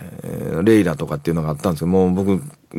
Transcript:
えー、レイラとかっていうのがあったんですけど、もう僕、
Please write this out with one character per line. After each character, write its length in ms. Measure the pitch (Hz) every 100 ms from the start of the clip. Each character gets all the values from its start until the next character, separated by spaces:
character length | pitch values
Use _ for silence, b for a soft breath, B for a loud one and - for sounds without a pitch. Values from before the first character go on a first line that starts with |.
| - -
え 300 | - - -
ー、 80 | 78
レ 140 | 101 110
イ 80 |
ラ 120 | 85 76
と 100 | 76
か 100 | 73
っ 20 |
て 120 | 85
い 20 |
う 20 |
の 80 | 82
が 80 | 78
あ 20 |
っ 40 | 76
た 100 | 98
ん 20 |
で 60 | 78
す 20 |
け 40 |
ど、 60 | 82
も 160 | 92 90
う 80 |
僕、 240 | 92 98 95 - - _